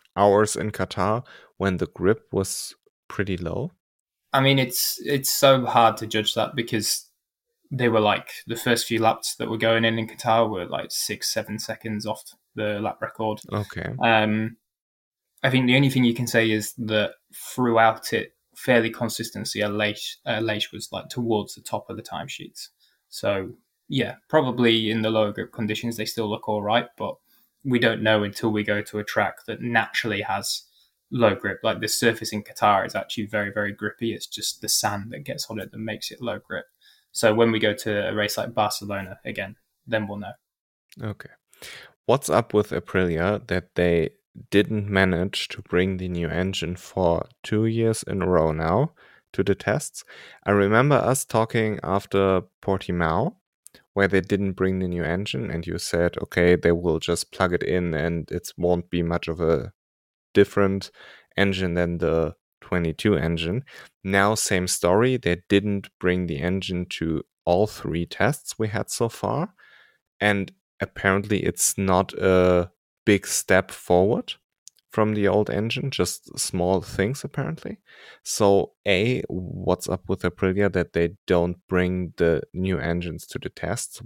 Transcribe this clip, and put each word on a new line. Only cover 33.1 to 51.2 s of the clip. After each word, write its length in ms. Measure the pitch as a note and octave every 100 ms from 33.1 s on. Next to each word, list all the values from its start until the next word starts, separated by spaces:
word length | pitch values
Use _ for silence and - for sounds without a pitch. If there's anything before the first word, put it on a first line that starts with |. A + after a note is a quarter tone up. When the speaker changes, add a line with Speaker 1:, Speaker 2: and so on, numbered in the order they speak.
| - G#2
Speaker 2:
very, 240 | G#2+ G2+
very 200 | G#2+ G2+
grippy. 420 | G2+ G#2 - A2+
It's 140 | G#2+ -
just 340 | - - -
the 60 | G#2+
sand 420 | - A2 G2+ G#2+
that 120 | B2+
gets 280 | C#3 - -
on 80 | G#2+
it 120 | F#2+
that 60 | -
makes 320 | A2 G#2+ -
it 100 | -
low 200 | A#2 G2+
grip. 260 | - F#2 - _ _ _ _
So 220 | - A#2
when 180 | A2 A#2
we 80 | A2
go 140 | G#2+
to 360 | G#2 A2 G#2 G2+
a 40 |
race 240 | G#2 G#2 -
like 160 | A#2+
Barcelona 680 | A2 G#2 - G2+ G2+ F#2+ G2
again, 320 | A#2+ G#2 G2 G#2 _ _ -
then 220 | A2+ G2+
we'll 100 | G2+
know. 160 | F#2 - _ _ _ _ _ -
Speaker 1:
Okay. 280 | A2+ G#2 - _ _ _ - - - _ -
What's 240 | C3 -
up 240 | F2 A#2
with 180 | G#2 G#2
Aprilia 760 | - - F#2 F2+ D#2+ F2+ G#2 -
that 280 | F2+ - -
they 340 | F2 E2+ - - _ - -
didn't 360 | G2+ G#2+ G#2+ G2+
manage 600 | G2 F#2+ E2+ G2 - -
to 160 | -
bring 340 | - F2 F#2+ F#2
the 100 | F#2
new 220 | F2 E2
engine 460 | D#2+ F#2 F#2+ D#2+ F2+
for 520 | - - F2 E2+ - _
two 240 | - G#2+ A2+
years 380 | A2+ A2+ A2
in 180 | - G2
a 60 | F2+
row 240 | F2 D#2+
now 420 | D#2 E2 F2+ D#3 _ - _ _
to 100 | -
the 120 | G2 G2
tests? 480 | - C3 - - - - - - -
I 60 |
remember 440 | G2+ G2 A2 C#3+ C3+
us 300 | G#2 C3+